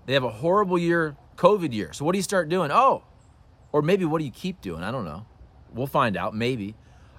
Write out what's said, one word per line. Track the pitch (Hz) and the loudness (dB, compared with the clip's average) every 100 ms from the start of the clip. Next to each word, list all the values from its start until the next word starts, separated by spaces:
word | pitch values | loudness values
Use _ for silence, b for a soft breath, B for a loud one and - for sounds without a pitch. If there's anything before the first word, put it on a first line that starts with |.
| - | -2
They | |
have | 135 | 0
a | 123 | 0
horrible | 110 165 202 196 180 | -2 0 2 2 2
year, | 170 170 156 143 - - | 2 0 0 -6 -18 2
covid | 180 208 160 | 4 4 0
year. | 107 90 | -4 -6
So | - 147 | -4 -2
what | |
do | 196 | 0
you | |
start | 180 196 156 | 0 -2 0
doing? | 185 151 | 0 2
Oh, | 180 262 139 - - - - _ - - | 4 4 2 -4 -20 -20 -20 _ -20 -4
or | 147 | 0
maybe | 151 196 165 | 2 2 2
what | 160 | -2
do | |
you | 143 | -4
keep | - 180 196 | -8 -8 -8
doing? | 95 80 | -10 -8
I | 95 | -8
don't | 131 | -8
know. | 85 80 110 - - - - | -8 -10 -14 -20 -20 -20 -14
We'll | - 135 | -8 -2
find | 156 123 90 | 0 2 0
out, | 98 | -4
maybe. | 110 120 127 98 113 b b b | -2 -2 -4 -8 -12 b b b